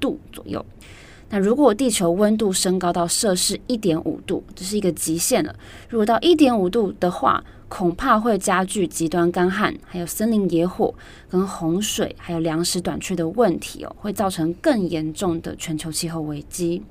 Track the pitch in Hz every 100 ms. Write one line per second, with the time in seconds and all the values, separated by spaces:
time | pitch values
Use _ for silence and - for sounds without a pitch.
0 | 277 - - - - - - - - -
1 | - - - 208 196 285 277 208 262 -
2 | 175 175 208 220 214 190 185 185 180 175
3 | 170 - 220 180 - 196 - 240 202 160
4 | - - - - - - 185 208 190 -
5 | - 165 - 233 151 - - - - 233
6 | 208 226 330 320 269 233 180 233 196 -
7 | 180 - 262 - - - - - 175 170
8 | 269 220 233 202 196 180 185 214 170 -
9 | 165 175 170 180 180 196 175 - - 180
10 | 170 - 220 220 185 165 180 - 202 -
11 | - - - 185 190 - 160 180 208 -
12 | 175 - - 165 165 156 175 185 175 147
13 | - 175 165 202 220 151 - - - -
14 | 214 196 196 185 160 175 320 240 175 160
15 | 156 156 185 165 175 - - 156 160 151
16 | 170 165 151 147 - - 170 180 208